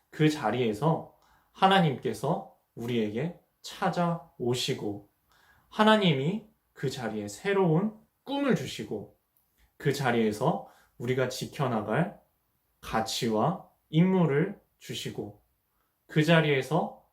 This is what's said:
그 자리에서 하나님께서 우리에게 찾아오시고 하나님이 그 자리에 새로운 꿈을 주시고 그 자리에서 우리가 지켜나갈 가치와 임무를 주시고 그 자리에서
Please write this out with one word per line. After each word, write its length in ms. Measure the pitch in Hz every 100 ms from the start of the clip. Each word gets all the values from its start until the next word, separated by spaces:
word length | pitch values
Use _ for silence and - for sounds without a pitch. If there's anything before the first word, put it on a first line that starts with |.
| _
그 180 | - 151
자리에서 880 | 151 110 123 113 104 160 - - _ _ _ _
하나님께서 1000 | - 190 190 160 123 120 - 135 185 - _ _
우리에게 680 | - 120 117 104 110 170 - _ _
찾아오시고 1500 | - - 185 175 170 170 - - 120 120 - 120 107 101 - _ _ _ _ _ _
하나님이 760 | - 214 214 180 131 147 220 - _ _ -
그 140 | 131
자리에 360 | 135 113 107 104
새로운 720 | - 202 196 175 160 214 - _ _
꿈을 320 | - 277 277
주시고 600 | 175 120 - - 107 - _ _ _ _ _ _ _
그 160 | 147
자리에서 760 | 131 131 117 110 101 143 190 - _ _ -
우리가 320 | 120 127 127
지켜나갈 920 | - - - 127 110 101 127 185 - _ _ _ _ _ _
가치와 840 | - 113 - - 117 107 139 185 - _ -
임무를 720 | 156 185 185 151 143 196 - _ _
주시고 640 | - 117 127 - 104 - _ _ _ _ _ _ _
그 160 | 156
자리에서 800 | 151 165 151 135 - 165 208 - _